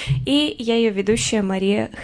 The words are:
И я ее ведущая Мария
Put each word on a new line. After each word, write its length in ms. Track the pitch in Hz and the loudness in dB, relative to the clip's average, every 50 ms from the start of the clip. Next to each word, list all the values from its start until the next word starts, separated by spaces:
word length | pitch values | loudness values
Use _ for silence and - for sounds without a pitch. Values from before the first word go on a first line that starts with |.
| - - - - - | -4 -2 -2 -2 0
И 280 | - 277 285 302 302 - - | 0 2 2 2 0 -2 -4
я 180 | 240 226 233 | -2 0 2
ее 140 | 233 233 226 | 2 2 2
ведущая 500 | 202 190 196 196 220 226 - - - 214 | 2 0 0 2 2 0 0 0 0 0
Мария 480 | 202 190 190 190 190 196 202 214 220 226 - - | 0 0 -2 0 0 0 0 0 -2 -4 -8 -12